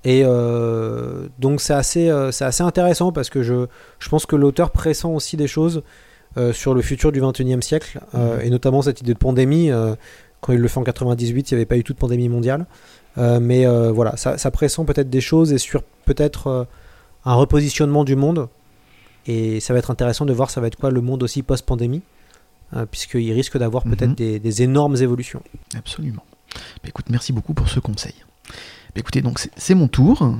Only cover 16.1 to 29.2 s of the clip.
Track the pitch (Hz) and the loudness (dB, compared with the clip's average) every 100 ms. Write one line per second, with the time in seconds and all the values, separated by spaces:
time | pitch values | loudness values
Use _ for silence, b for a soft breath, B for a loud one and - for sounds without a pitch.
16.1 | 147 147 - 139 127 123 b b b b | 2 0 -2 -4 -4 -4 b b b b
17.1 | b 127 123 135 147 147 - 147 147 139 | b 2 4 6 4 2 0 2 2 2
18.1 | 135 143 170 123 _ _ b b b b | 2 2 0 -4 _ _ b b b b
19.1 | b - 117 110 110 - 123 120 123 123 | b -6 -2 -2 -4 0 0 0 -2 -2
20.1 | 113 143 120 131 - 117 - 139 127 120 | 0 0 0 -2 -2 -4 -2 -2 0 0
21.1 | 131 123 - 127 131 - 123 120 147 - | -2 -2 -4 -2 -2 0 -2 -2 -4 -8
22.1 | b b b b b - 127 113 - - | b b b b b -12 -8 -8 -8 -6
23.1 | 123 113 110 139 135 117 120 117 104 117 | -4 0 -2 -2 -2 -2 -2 -2 0 0
24.1 | 135 113 107 110 107 123 135 147 131 127 | 0 -2 -2 -4 0 2 4 2 2 0
25.1 | 120 123 - - - - 117 - - 147 | 0 -6 -12 -18 -20 -14 -14 -12 -8 -8
26.1 | 107 _ _ _ B B B - - - | -8 _ _ _ B B B -14 -12 -2
27.1 | 120 - 117 - 156 - 131 - 98 - | -2 -2 -6 -4 -2 0 -2 -4 -8 -10
28.1 | - _ _ B B B B B - - | -16 _ _ B B B B B -12 -4
29.1 | 131 | -2